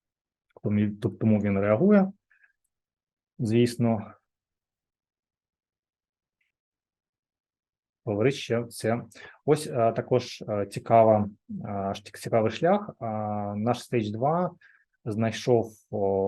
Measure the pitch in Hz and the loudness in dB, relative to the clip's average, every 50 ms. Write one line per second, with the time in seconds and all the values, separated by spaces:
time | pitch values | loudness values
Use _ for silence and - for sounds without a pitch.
0 | _ _ _ _ _ _ _ _ _ _ _ - - 104 104 104 107 104 104 - | _ _ _ _ _ _ _ _ _ _ _ -8 -4 -2 0 2 0 0 -2 -4
1 | - 104 - - 117 113 107 104 98 104 98 98 101 104 107 110 170 202 214 196 | -4 -6 -4 0 2 2 2 2 2 0 0 0 2 2 2 4 4 6 6 6
2 | 190 190 - _ _ _ _ _ _ _ _ _ _ _ _ _ _ _ _ _ | 4 2 -2 _ _ _ _ _ _ _ _ _ _ _ _ _ _ _ _ _
3 | _ _ _ _ _ _ _ - 127 107 113 120 123 120 120 - 120 117 113 107 | _ _ _ _ _ _ _ -6 -4 0 2 4 4 2 2 0 0 0 0 0
4 | 101 - - _ _ _ _ _ _ _ _ _ _ _ _ _ _ _ _ _ | -4 -10 -16 _ _ _ _ _ _ _ _ _ _ _ _ _ _ _ _ _
5 | _ _ _ _ _ _ _ _ _ _ _ _ _ _ _ _ _ _ _ _ | _ _ _ _ _ _ _ _ _ _ _ _ _ _ _ _ _ _ _ _
6 | _ _ _ _ _ _ _ _ _ _ _ _ _ _ _ _ _ _ _ _ | _ _ _ _ _ _ _ _ _ _ _ _ _ _ _ _ _ _ _ _
7 | _ _ _ _ _ _ _ _ _ _ _ _ _ _ _ _ _ _ _ _ | _ _ _ _ _ _ _ _ _ _ _ _ _ _ _ _ _ _ _ _
8 | - 120 104 101 113 139 139 - - - 113 117 123 120 - - - 110 113 120 | -6 -4 -2 0 0 0 0 -2 -4 -4 -4 -4 -4 -6 -12 -6 -4 -2 -2 -2
9 | 120 - - - - - - _ - 139 151 147 - - - 123 113 113 110 - | -4 -10 -18 -20 -20 -20 -20 _ 0 0 0 0 0 -6 -2 0 0 0 0 -2
10 | 120 - 127 123 - - - - - - 107 104 101 101 - 120 - - 117 113 | -4 0 0 0 0 -2 -14 -14 -8 -6 -4 -4 -4 -6 -8 -12 -2 4 6 6
11 | 113 110 110 104 104 101 - _ _ - 107 95 - - 101 98 98 98 98 - | 8 8 6 4 4 -2 -6 _ _ -14 -12 -10 -10 -8 -6 -4 -4 -4 -6 -6
12 | - - - - - - 123 113 107 110 110 - 160 170 196 202 208 - - - | -10 -18 -18 -12 -8 -2 0 0 0 0 -2 0 0 2 2 0 -2 -8 -14 -10
13 | 120 113 107 107 107 107 104 104 101 101 104 104 107 120 123 120 - - - 123 | -8 -8 -6 -6 -4 -4 -4 -4 -6 -6 -6 -4 -2 -2 -2 -4 -4 -4 -4 -2
14 | 107 104 104 110 127 143 160 175 180 175 180 _ _ - _ _ _ _ _ _ | -2 -2 -4 -2 -2 0 0 0 -2 -2 -6 _ _ -20 _ _ _ _ _ _
15 | - 117 104 107 113 113 110 - - 131 123 113 110 110 - _ _ - - 104 | -8 -6 -4 -2 -2 -2 -2 -4 0 2 2 2 2 -2 -8 _ _ -10 -6 -2
16 | 98 98 98 98 98 | -2 0 0 0 0